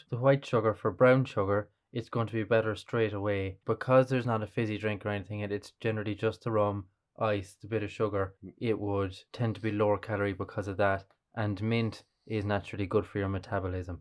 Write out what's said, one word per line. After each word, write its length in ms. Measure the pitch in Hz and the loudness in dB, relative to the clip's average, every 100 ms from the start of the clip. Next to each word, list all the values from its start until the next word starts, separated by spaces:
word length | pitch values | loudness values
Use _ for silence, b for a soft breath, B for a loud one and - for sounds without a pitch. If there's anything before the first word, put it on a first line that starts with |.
| - | -6
the 60 | 120 | 2
white 260 | 135 139 | 4 4
sugar 300 | - 117 110 | 4 2 2
for 160 | 101 110 | 2 0
brown 360 | 95 127 131 127 | 6 6 6 4
sugar, 420 | 110 98 101 101 _ _ | 0 2 2 0 _ _
it's 160 | 120 - | -10 -4
going 180 | 120 107 | -4 -2
to 60 | |
be 100 | 113 | -2
better 320 | 101 113 110 | 2 2 2
straight 380 | 101 - 120 107 | -2 -2 0 0
away. 460 | 101 101 98 95 - | 0 -2 -2 -2 -6
Because 440 | - 113 - 131 127 | -4 -2 4 6 6
there's 180 | 131 120 | 2 0
not 160 | 110 | -2
a 60 | 104 | -2
fizzy 300 | - 110 104 | -4 -2 -2
drink 280 | 107 101 104 | -2 -2 -4
or 40 | |
anything, 340 | 101 98 104 | -4 -4 -6
and 80 | 104 | -4
it's 220 | 101 - - | -6 -8 -6
generally 360 | 113 107 104 101 | -4 -2 -4 -2
just 260 | 110 - | -2 -2
the 80 | 120 | -2
rum, 360 | 110 104 101 95 _ _ - | 2 2 0 -6 _ _ -4
ice, 340 | 110 104 92 - | 0 0 -4 -14
the 60 | 101 | -4
bit 160 | 110 | -4
of 80 | 104 | -4
sugar, 420 | - 110 101 95 - 95 - | -2 -2 0 -2 -6 -18 -6
it 200 | 117 101 | -2 -2
would 340 | 101 98 98 - - | 0 0 -2 -6 -12
tend 220 | - 117 | -4 -2
to 60 | 104 | -2
be 100 | 107 | -2
lower 260 | 104 104 98 | 2 2 2
calorie 360 | - 101 101 | 0 -2 -2
because 340 | 95 95 - 101 | -2 -6 -6 -4
of 120 | 95 | 0
that. 260 | 101 98 - _ _ 113 | 2 0 -6 _ _ -4
And 260 | 107 98 | -2 -2
mint 400 | 110 117 113 - - _ - | 0 0 0 -4 -16 _ -6
is 160 | 110 | -4
naturally 440 | 101 101 - 101 95 | 0 -2 -2 -6 0
good 180 | 104 | 0
for 140 | 95 104 | 0 -2
your 100 | 98 | -2
metabolism, 720 | 95 - 101 92 92 90 85 | -4 -4 -4 -2 -4 -6 -10